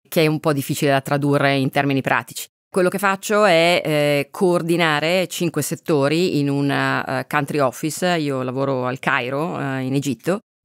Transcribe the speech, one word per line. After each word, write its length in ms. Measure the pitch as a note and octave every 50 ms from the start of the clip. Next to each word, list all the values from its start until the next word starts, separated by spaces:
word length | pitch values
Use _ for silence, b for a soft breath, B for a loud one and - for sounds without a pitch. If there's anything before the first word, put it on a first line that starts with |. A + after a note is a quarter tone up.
| _
che 180 | - - F3 D#3
è 20 |
un 120 | D#3 D#3 D3+
po' 140 | - D#3+
difficile 380 | D3 C#3 - - C#3+ - D#3 C#3
da 100 | C#3 C3+
tradurre 560 | - - C#3+ C#3+ C#3+ C#3+ C#3+ C#3+ C3+ C#3 C#3
in 140 | C#3 C3 C#3
termini 320 | - C#3+ C#3 C#3+ C3+ C3+
pratici. 440 | - - C3+ A#2 - - - - - - _ _ _ _
Quello 220 | - F#3+ F3+ F3
che 80 | G3 F#3+
faccio 480 | G3+ G3 G3 F#3+ - - G#3 G#3 G#3+
è, 340 | G3 E3 E3 E3 F3 F3 -
eh, 460 | - D#3 D3+ D3 D3 D3 C#3+ C#3+ C#3 -
coordinare 960 | - - G3 F3+ F3 E3+ E3 E3 F3 E3+ E3+ D#3 D3+ D3 D#3 D#3+ F3+ F#3+ F3 -
cinque 340 | - - F3 D#3 - D3+
settori 760 | C#3 - E3 - - - D#3+ C#3 C#3 C#3+ D#3 E3+ F#3 - - D3
in 120 | C#3+ C#3+
un, 200 | C#3 C#3+ C#3+ C#3
eh, 540 | C#3 C3+ C3+ C3+ C3+ B2+ - - C3 B2+ C3
country 320 | - - D3 C#3+ - D#3 D3
office. 600 | C#3 B2 - - - D#3 C#3+ - F3+ F3+ F3 E3
Io 240 | D3 C#3+ C3+ C3
lavoro 420 | B2+ B2+ B2 C3 C#3+ C3+ C3+ B2+ B2+
al 140 | B2+ B2+ -
Cairo, 600 | - - C3+ C3+ A#2+ B2+ C3+ C#3+ D#3+ F3+ D3+ C3+
eh, 220 | C#3 C#3 C3 C3
in 140 | C3 C3 C3
Egitto, 460 | C#3+ C#3 C#3+ A#2+ - - D#3 F#3+ - - _ _ _